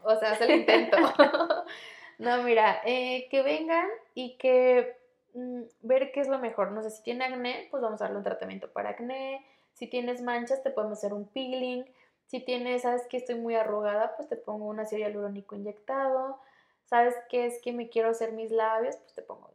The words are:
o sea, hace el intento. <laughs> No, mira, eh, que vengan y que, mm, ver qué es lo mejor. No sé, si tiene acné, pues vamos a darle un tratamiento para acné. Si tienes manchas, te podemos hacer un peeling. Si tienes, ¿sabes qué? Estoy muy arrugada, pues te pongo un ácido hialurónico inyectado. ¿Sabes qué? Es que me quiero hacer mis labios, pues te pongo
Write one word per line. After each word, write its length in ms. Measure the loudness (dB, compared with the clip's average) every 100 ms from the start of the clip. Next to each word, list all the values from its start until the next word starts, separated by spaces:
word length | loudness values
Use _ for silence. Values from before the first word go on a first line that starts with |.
o 120 | 2 4
sea, 140 | 2
hace 120 | 2
el 140 | 4 6
intento. 380 | 6 4 6 4
<laughs> 680 | 6 6 6 6 4 2 -2 -14 -16 -20 -20 -6
No, 260 | 0 0
mira, 380 | 4 6 6 4
eh, 420 | 0 -2 -2 -4 0
que 100 | 0
vengan 460 | 2 0 0 0 0 -6 -12
y 240 | -10 -10 -2
que, 580 | 4 6 8 6 4 -6 _ _ _
mm, 280 | -12 -10 -10 -12 _
ver 300 | 0 2 2
qué 80 | -2
es 80 | -2
lo 100 | -2
mejor. 340 | -2 -2 -2
No 120 | -2
sé, 80 | -8
si 100 | -8
tiene 240 | -8 -4
acné, 420 | -4 -4 -6 -6 -6
pues 100 | -4
vamos 180 | -4 -4
a 40 |
darle 140 | -6 -4
un 40 |
tratamiento 460 | -6 -6 -8 -10 -10
para 180 | -6 -6
acné. 520 | -6 -8 -8 -8 -10 -14 _ _
Si 140 | _ -8
tienes 340 | -4 -4 -4
manchas, 400 | -4 -4 -2 -2
te 80 | -2
podemos 300 | -2 -4 -4
hacer 140 | -6
un 100 | -6 -8
peeling. 560 | -8 -6 -4 -4 -6 -10 _ _ _ _
Si 120 | -10
tienes, 440 | -4 -4 -2 -2
¿sabes 240 | 0 -2 -2
qué? 80 | -6
Estoy 180 | -4
muy 200 | -6 0
arrugada, 600 | 0 0 0 0 0 -2 -4
pues 120 | -8
te 60 |
pongo 320 | -8 -8 -8 -8
un 120 | -8
ácido 200 | -6 -4
hialurónico 540 | -4 -6 -8 -8 -12
inyectado. 840 | -12 -10 -10 -6 -2 0 0 -2 -8 _ _ _ _
¿Sabes 300 | _ 4 4 0 -4
qué? 200 | -2 -2
Es 120 | -4
que 80 | -8
me 160 | -6 -2
quiero 200 | 0 2
hacer 240 | 0 -4
mis 180 | -6 -2
labios, 460 | 0 2 0 -2 -6
pues 180 | _
te 80 | -18
pongo 260 | -16 -18 -20